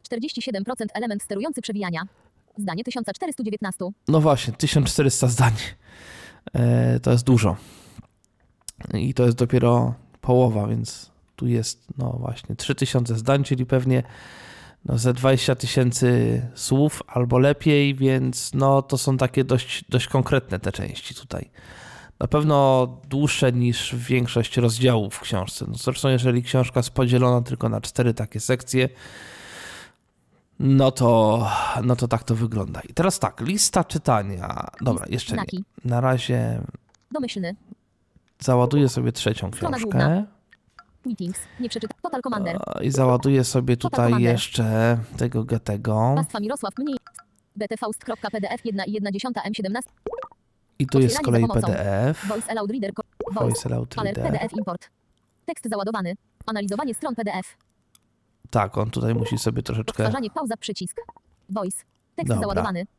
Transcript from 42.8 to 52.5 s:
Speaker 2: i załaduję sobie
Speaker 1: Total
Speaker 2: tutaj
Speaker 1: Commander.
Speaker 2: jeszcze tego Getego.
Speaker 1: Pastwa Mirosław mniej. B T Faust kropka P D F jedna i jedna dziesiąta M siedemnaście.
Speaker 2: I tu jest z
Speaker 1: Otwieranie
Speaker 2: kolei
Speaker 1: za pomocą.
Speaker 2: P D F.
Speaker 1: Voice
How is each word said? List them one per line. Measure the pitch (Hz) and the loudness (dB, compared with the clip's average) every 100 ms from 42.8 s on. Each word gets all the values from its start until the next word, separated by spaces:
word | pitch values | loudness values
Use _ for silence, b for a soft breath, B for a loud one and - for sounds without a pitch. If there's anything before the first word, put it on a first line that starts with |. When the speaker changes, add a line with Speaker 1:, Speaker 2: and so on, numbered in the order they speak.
Speaker 2:
i | 131 | -2
załaduję | 135 131 123 139 135 | 2 4 4 4 2
sobie | 123 135 127 120 | 2 0 0 0
Speaker 1:
Total | 120 | 0
Speaker 2:
tutaj | - 120 | 2 4
Speaker 1:
Commander. | 120 120 | 4 4
Speaker 2:
jeszcze | 117 - - 110 110 113 117 110 - | 2 -2 -2 2 4 4 2 -2 -4
tego | 123 123 | -2 -2
Getego. | 117 113 - 104 117 107 117 143 | -2 -2 -2 -4 0 2 2 2
Speaker 1:
Pastwa | 262 220 | -2 -6
Mirosław | 214 - 202 - | -6 -6 -8 -6
mniej. | 294 262 - - _ _ _ 208 | -6 -6 -10 -20 _ _ _ -10
B | 208 | -6
T | 220 | -4
Faust | 220 220 | -6 -8
kropka | - 226 208 | -8 -6 -4
P | 220 | -4
D | 190 | -4
F | 240 | -4
jedna | 226 196 | -4 -4
i | 190 | -4
jedna | 208 202 | -4 -4
dziesiąta | 196 254 226 | -4 -4 -4
M | 202 | -6
siedemnaście. | 214 190 208 - _ - 466 - _ _ _ _ _ | -6 -4 -6 -8 _ -12 -10 -12 _ _ _ _ _
Speaker 2:
I | 135 | 0
tu | 135 | 4
jest | 127 277 | 4 2
z | |
Speaker 1:
Otwieranie | - 117 113 | 0 2 2
Speaker 2:
kolei | 113 | 0
Speaker 1:
za | 110 | 0
pomocą. | - | -2
Speaker 2:
P | |
D | 101 98 127 | -2 0 0
F. | 156 196 | -2 -6
Speaker 1:
Voice | 220 226 | -6 -4